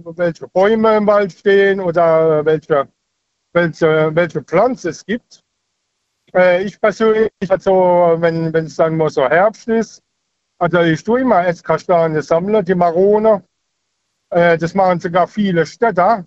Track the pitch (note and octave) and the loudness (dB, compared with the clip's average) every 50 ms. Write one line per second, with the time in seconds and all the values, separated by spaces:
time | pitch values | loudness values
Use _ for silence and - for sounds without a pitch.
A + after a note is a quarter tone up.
0 | E3+ E3+ E3 E3+ F3 E3+ D#3 - C3+ - - F3+ F#3+ G#3 A3+ A3 A3 A3 G#3+ G#3+ | -4 -10 -8 -4 -4 -4 -4 -8 -12 -6 -2 0 0 2 2 2 2 2 2 2
1 | G#3 G3+ G#3 G#3 G3+ F#3+ - _ - G3+ G3 G3 G3 G3 F#3+ G3 F#3 F3 D#3+ F3 | 2 2 2 2 0 -2 -6 _ 0 2 2 4 2 2 0 -2 -4 -2 0 2
2 | E3+ E3 D#3+ D#3+ D#3+ D#3+ D#3 D3+ D3 D#3 D#3+ D3+ - - D#3 C#3 C3+ - _ _ | 2 2 2 2 2 2 0 0 0 0 -2 -2 -2 -2 -2 -2 -2 -4 _ _
3 | _ _ _ _ _ _ _ _ _ _ - F3 F3 E3 - - E3+ D#3 D#3 D#3 | _ _ _ _ _ _ _ _ _ _ -2 -2 -2 -2 -2 -2 0 0 2 2
4 | D#3 D#3+ D#3 E3+ F3 D#3+ - D#3 B2+ - D#3+ F3+ A3+ B3+ B3 - - E3+ C#3 - | 0 0 0 -2 -2 -2 -4 -10 -8 -4 0 0 0 0 -2 -6 -8 -10 -10 -10
5 | - - A3 A#3+ _ _ _ _ _ _ _ _ _ _ _ _ _ _ _ _ | -10 -8 -10 -10 _ _ _ _ _ _ _ _ _ _ _ _ _ _ _ _
6 | _ _ _ _ _ _ - F#3 F3+ F3+ F3 F3+ G3 G3+ - _ - G#3+ F3+ - | _ _ _ _ _ _ 0 2 2 4 2 0 -2 -6 -6 _ -4 -2 -2 0
7 | A3+ A3 A3 A3 A3 G#3 - - G3 F3+ F#3+ F3 - G3 F#3+ F#3 F#3 F3+ F3 F3 | 0 0 2 2 0 -2 -4 -8 -6 -4 -4 -2 0 0 2 2 2 2 2 2
8 | F3 E3+ E3 E3 E3+ E3+ E3 E3 E3 D#3+ D#3 D#3+ D#3+ D#3 - - E3 D#3+ D#3+ D#3+ | 2 2 2 0 0 -2 -2 -2 -4 -2 -2 -4 -4 -4 -2 -2 -2 0 0 -2
9 | D#3 D3+ - D3+ C3+ B2 D#3 E3+ G3 A3+ G3+ - - A#3 A3+ A3+ - - - - | -2 -2 -2 -2 0 0 2 2 0 0 -2 -6 -6 -4 -2 -2 -2 -4 -10 -20
10 | _ _ _ _ _ _ _ _ _ _ _ - F3+ E3+ E3+ F3 E3+ E3 D#3+ D#3 | _ _ _ _ _ _ _ _ _ _ _ -6 -4 0 0 0 2 0 0 -2
11 | - G#3+ A3+ B3+ C4+ B3+ G#3+ F3 F3+ F3+ E3+ - - - D#3+ D3+ - - F3+ E3 | -2 -2 -2 0 0 2 2 2 0 0 -2 -4 -4 -4 -4 -4 -2 0 0 2
12 | E3 E3 D#3 D3+ C#3+ - E3+ E3 F3+ G3+ G#3+ A3 F3+ F3 F#3 F3 F3 F3 D#3+ F3 | 2 0 -2 -4 -2 -2 -2 -2 0 0 -2 -2 0 -2 0 0 0 0 0 2
13 | G3 G3+ G#3 G#3+ G#3+ A3 G#3+ F#3+ - _ _ _ _ _ _ _ _ _ _ _ | 2 2 2 2 2 2 0 0 -2 _ _ _ _ _ _ _ _ _ _ _
14 | _ _ _ _ _ - F#3 F3 E3+ E3+ E3 D#3+ E3 E3 F3 G3 F#3+ F#3 F3+ E3 | _ _ _ _ _ -4 -2 0 2 2 2 0 -2 -4 -2 0 0 0 0 -2
15 | - F3+ E3+ F#3 E3+ - - G#3+ G3+ G3 F3 E3+ D#3 - - - A#3+ A3+ F3+ F#3 | -4 -4 -2 -2 -2 -2 -2 -4 -4 -2 0 -2 -2 -4 -4 -4 -4 -2 0 0
16 | F3 G3+ A#3 G3+ E3 | 0 0 0 -2 -4